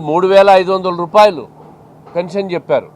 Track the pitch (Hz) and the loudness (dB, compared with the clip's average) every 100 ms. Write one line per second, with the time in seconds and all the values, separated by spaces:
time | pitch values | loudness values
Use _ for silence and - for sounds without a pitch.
0 | 156 160 185 196 196 190 180 190 185 175 | -4 -2 2 4 4 4 2 -4 -4 -6
1 | 170 208 208 160 104 _ - _ _ _ | -2 2 2 2 -10 _ -20 _ _ _
2 | - 170 180 196 196 170 143 139 90 | -12 -10 -8 -8 -6 -8 -4 -4 -4